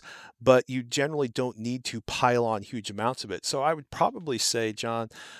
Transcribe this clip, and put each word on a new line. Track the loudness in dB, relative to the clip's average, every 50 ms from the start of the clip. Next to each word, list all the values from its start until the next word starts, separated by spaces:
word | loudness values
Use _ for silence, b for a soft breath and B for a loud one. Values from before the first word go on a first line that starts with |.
| B B B B B B B _
but | 6 8 8 8 6 2
you | -2 -4 -4
generally | -2 -2 0 0 0 0 0 -2 0
don't | 0 -2 -2 -2 -4 -6
need | -6 -6 -6 -4 -6
to | -8 -8 -8
pile | -8 -8 -2 2 4 4 4 4 4
on | 2 0 -2
huge | -4 -6 -10 -8 -8 -8
amounts | -6 -2 -2 -2 -2 -2 -6
of | -6
it. | -6 -6 -4
So | -4 -2 0 2
I | 0 0
would | 0 -4 -8
probably | -2 0 2 2 2 -2 -4 -4 -2 0
say, | 0 0 0 0 0 -2 -2
John, | -4 -4 -4 -2 -2 -4 -6 B B B B B B